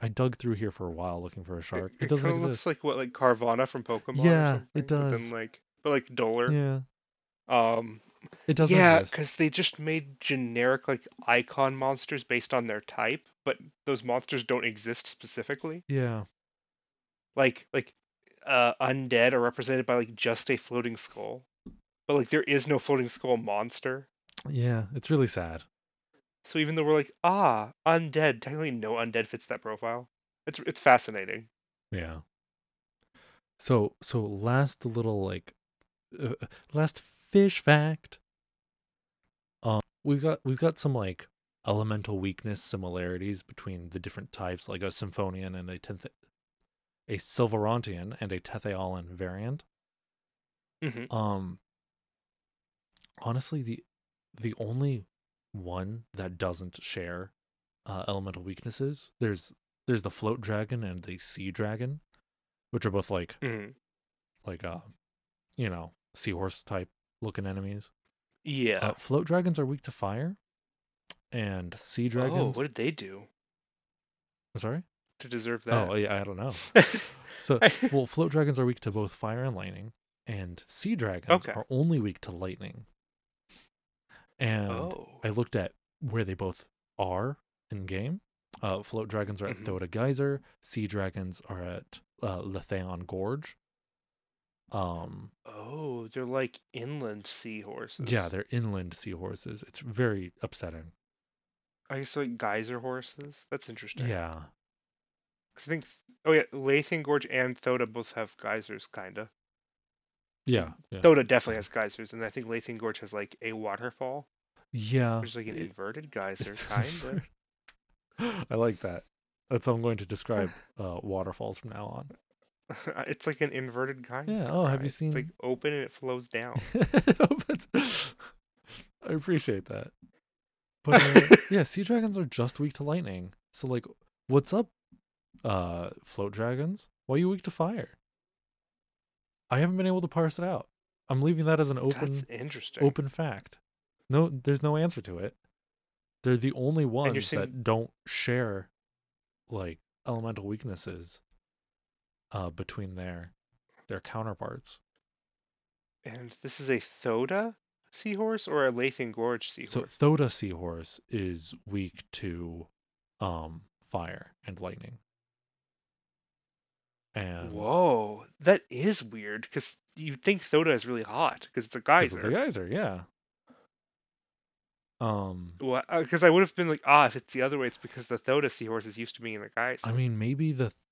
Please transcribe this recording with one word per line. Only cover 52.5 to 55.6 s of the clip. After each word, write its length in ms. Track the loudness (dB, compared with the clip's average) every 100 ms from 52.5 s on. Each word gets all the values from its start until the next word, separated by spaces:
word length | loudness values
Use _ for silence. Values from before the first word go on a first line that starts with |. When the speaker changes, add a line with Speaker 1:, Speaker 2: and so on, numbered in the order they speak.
| _ _ _ _ _ -20 -8
Speaker 1:
honestly, 400 | -4 -2 -2 -4
the, 220 | -4 -8 -12 _ _ _ _ -8
the 180 | -6 -4
only 480 | -4 -2 0 -2 -6 _ _ _ _
one 520 | -12